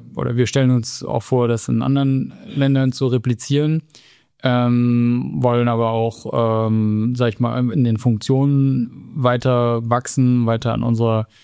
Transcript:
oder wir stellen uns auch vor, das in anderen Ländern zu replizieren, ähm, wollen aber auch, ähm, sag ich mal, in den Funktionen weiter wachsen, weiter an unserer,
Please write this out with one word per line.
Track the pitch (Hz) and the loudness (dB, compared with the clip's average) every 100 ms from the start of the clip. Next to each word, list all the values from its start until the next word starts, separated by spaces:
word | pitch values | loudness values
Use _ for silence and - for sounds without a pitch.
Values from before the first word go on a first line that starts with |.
| - - | -10 -6
oder | 123 120 | -4 0
wir | 117 | 0
stellen | 143 131 | 2 2
uns | 123 113 - | 2 -2 -10
auch | - 131 | -6 -6
vor, | - 127 120 | -2 0 2
das | 113 - | 0 -2
in | 113 | -2
anderen | 131 139 135 135 135 - - | 0 0 0 0 -4 -10 -10
Ländern | 143 139 135 131 | -2 2 2 0
zu | - 131 | 0 0
replizieren, | 120 127 117 - 139 151 160 - - - _ _ _ | 0 -2 -4 0 0 0 -2 -6 -20 -20 _ _ _
ähm, | 131 123 123 120 120 120 120 123 127 151 | 0 2 2 2 2 2 2 0 -2 -2
wollen | 123 120 120 | 0 2 0
aber | 117 113 | 0 0
auch, | 113 113 - 110 - 113 110 113 | 0 -2 -4 -6 0 0 0 0
ähm, | 110 107 107 113 123 | 0 0 0 -2 0
sag | 120 | -2
ich | - | 0
mal, | 120 120 123 | -2 0 -2
in | 135 | 0
den | 120 110 | 0 2
Funktionen | 123 107 - 135 143 139 135 131 117 - - 156 | 0 0 0 0 2 2 2 0 -4 -8 -12 -2
weiter | 123 123 131 123 120 117 117 | 0 2 0 2 2 0 0
wachsen, | 120 - - 127 123 117 | -2 -2 0 2 4 2
weiter | 113 117 | 0 -2
an | 117 | -2
unserer, | 120 113 117 110 110 _ | -2 0 2 0 -2 _